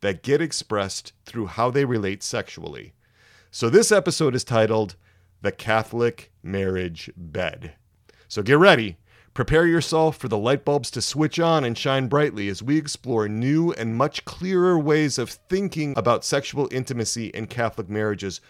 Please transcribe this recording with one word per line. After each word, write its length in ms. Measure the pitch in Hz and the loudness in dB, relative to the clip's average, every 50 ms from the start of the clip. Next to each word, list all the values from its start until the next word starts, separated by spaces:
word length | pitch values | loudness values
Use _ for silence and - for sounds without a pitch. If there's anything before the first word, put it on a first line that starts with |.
that 220 | - 101 98 160 _ | -4 -4 -4 -2 _
get 180 | 123 139 151 | 0 2 2
expressed 720 | 165 160 - - - - 110 104 98 95 - - - - _ _ _ | 2 0 -4 -6 -6 -4 -2 -2 -2 -2 -6 -10 -12 -14 _ _ _
through 220 | - - 120 107 92 | -14 -8 -8 -8 -8
how 240 | - - 117 123 | -2 -2 -2 0
they 140 | 123 143 143 | 2 0 0
relate 380 | 131 123 113 101 95 98 101 - | 0 0 -2 -2 -4 -6 -6 -8
sexually. 720 | - - 117 98 - - - 80 82 73 62 52 - _ _ _ _ _ _ _ _ _ _ _ _ | -8 -6 -6 -8 -8 -12 -16 -14 -14 -14 -14 -18 -18 _ _ _ _ _ _ _ _ _ _ _ _
So 200 | _ - - 117 | _ -2 -2 6
this 240 | 123 190 226 - 214 | 6 6 6 8 4
episode 420 | 202 180 180 156 - 165 147 123 | 4 4 2 0 2 0 0 0
is 80 | 123 - | 0 -4
titled 540 | - 123 113 110 110 110 110 110 98 - _ _ _ _ _ _ _ _ _ | 0 2 2 4 4 2 0 0 -2 -6 _ _ _ _ _ _ _ _ _
The 120 | - 101 - | -6 -6 -6
Catholic 800 | - - 113 110 110 110 - - 117 120 120 113 - - _ _ _ _ | -6 -4 0 0 0 0 -2 -4 -2 -2 -2 -2 -4 -18 _ _ _ _
Marriage 640 | - 98 98 95 95 92 92 92 90 85 80 - - - | -8 -4 -4 -2 -2 -2 -2 -4 -6 -8 -10 -16 -18 -16
Bed. 600 | 87 87 82 76 92 90 80 76 - - 82 - _ _ _ _ _ _ _ - _ _ _ | -16 -18 -10 -6 -4 -4 -4 -6 -8 -16 -18 -18 _ _ _ _ _ _ _ -20 _ _ _
So 160 | - 107 101 | -6 -6 2
get 140 | 98 135 147 | 4 6 8
ready. 400 | 175 202 180 131 113 101 85 - _ _ _ _ _ _ _ | 10 8 8 6 4 -2 -6 -10 _ _ _ _ _ _ _
Prepare 320 | - 123 - - 156 170 170 | -4 -2 2 4 4 4 6
yourself 500 | 165 165 147 - 165 160 160 160 147 - | 4 2 0 0 2 2 2 2 0 -2
for 100 | - 127 | -6 -4
the 100 | 110 107 | -2 0
light 280 | 101 117 135 139 - | 2 2 0 0 2
bulbs 240 | - 143 147 135 - | 0 0 0 -2 -4
to 100 | - 123 | -6 -6
switch 400 | 110 - - 139 156 151 - - | -6 -4 0 0 0 0 2 0
on 240 | 165 165 165 160 139 | 2 2 2 2 2
and 140 | 120 117 - | 0 -4 -2
shine 300 | - 143 135 135 131 120 | -2 0 0 0 0 0
brightly 420 | 120 143 147 151 - 104 101 101 | 2 2 2 2 0 -2 -4 -4
as 140 | 98 90 104 | -4 -6 -2
we 120 | 123 143 | 0 0
explore 540 | 156 151 147 - - _ 123 127 113 107 104 | 0 0 -2 -10 -10 _ -2 0 0 0 0
new 420 | 104 110 120 131 147 156 165 170 - | -2 -2 0 0 2 2 2 0 0
and 220 | - 117 113 113 | -2 -4 -4 0
much 300 | 117 127 120 - - - | 0 0 0 0 -6 -12
clearer 540 | - - - 175 185 190 180 175 180 180 165 | -12 -12 -8 -6 -2 0 2 4 4 4 2
ways 400 | 151 147 151 156 156 147 120 - | 4 2 2 2 2 0 -2 -4
of 100 | 123 110 | -6 -6
thinking 640 | - - _ _ 180 190 202 185 139 156 156 147 139 | -8 -18 _ _ -2 -2 -2 -2 -4 -4 -4 -4 -2
about 300 | - - 120 117 104 - | 0 2 2 2 2 0
sexual 420 | - - 139 - - - 131 143 - | -2 -2 -2 -4 -4 -4 -4 -4 -2
intimacy 560 | - 131 123 - 131 120 113 - - 117 113 104 | -2 -6 -6 -4 -4 -4 -4 -4 -4 -6 -6 -8
in 180 | - - 110 | -8 -8 -10
Catholic 420 | 104 - 120 120 110 - - 107 85 | -8 -4 -4 -4 -4 -2 -6 -8 -6
marriages, 540 | 104 107 107 107 104 92 95 98 90 - _ _ | -2 -2 0 0 -2 -2 -4 -8 -8 -10 _ _